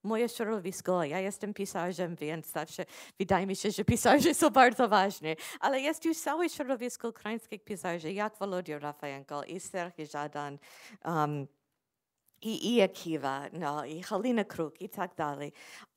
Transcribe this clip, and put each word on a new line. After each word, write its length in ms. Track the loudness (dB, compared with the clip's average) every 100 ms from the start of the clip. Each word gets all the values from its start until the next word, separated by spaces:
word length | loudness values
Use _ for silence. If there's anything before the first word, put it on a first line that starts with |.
moje 260 | -2 0 0
środowisko, 680 | -2 -4 -2 -4 -4 0 2
a 60 | 2
ja 140 | -2
jestem 340 | -4 -6 -6
pisarzem, 640 | -6 -4 -2 -4 -2 -4 -4
więc 360 | -6 -6 -6
zawsze 340 | -6 -6 -8 -10 -12 -12 -4
wydaje 280 | 2 2 2
mi 80 | -2
się, 160 | -2
że 140 | 0 0
pisarze 480 | 4 8 8 6
są 160 | 6 6
bardzo 380 | 10 8 8 6
ważni. 480 | 6 4 0 -6 -6 -8 -2
Ale 220 | 0 2
jest 240 | 0 0 -2
już 120 | -2
całe 320 | -2 0 0
środowisko 600 | -2 -2 -2 -4 -6 -8
ukraińskich 540 | -6 -6 -6 -8 -14
pisarzy, 480 | -10 -6 -4 -4 -4
jak 260 | -4 -4 -4
Wolodia 420 | -4 -4 -4 -6
Rafajenko 640 | -8 -8 -8 -8 -8 -8
i 160 | -6 -10
Serhii 460 | -6 -6 -6 -8 -8
Żadan, 520 | -6 -6 -6 -8 -10 -16 -20 -20 -10 -2
um, 420 | 0 2 -2 -8 _ _ _ _ _ _ _ _ -12
i, 340 | -8 -4 2 4
i 60 |
Akiva, 600 | 4 2 -6 -4 -2 -4 -8
no, 320 | -6 -4 -4 -6
i 160 | -10
Halina 420 | -6 -2 2 2
Kruk 380 | 0 -4 -6 -6
i 80 | -10
tak 260 | -6 -6 -4
dalej, 380 | -4 -4 -8 -12 -20 -20 -12